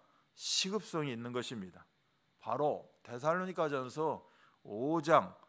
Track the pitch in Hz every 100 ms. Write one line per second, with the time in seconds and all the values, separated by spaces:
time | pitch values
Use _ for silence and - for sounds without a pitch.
0 | _ _ _ - - - 190 208 - 170
1 | 147 117 120 123 117 120 92 87 - _
2 | _ _ _ _ - 123 147 101 - _
3 | - 120 143 175 185 180 156 139 127 123
4 | 156 110 - - - _ - 104 135 165
5 | 147 151 92 92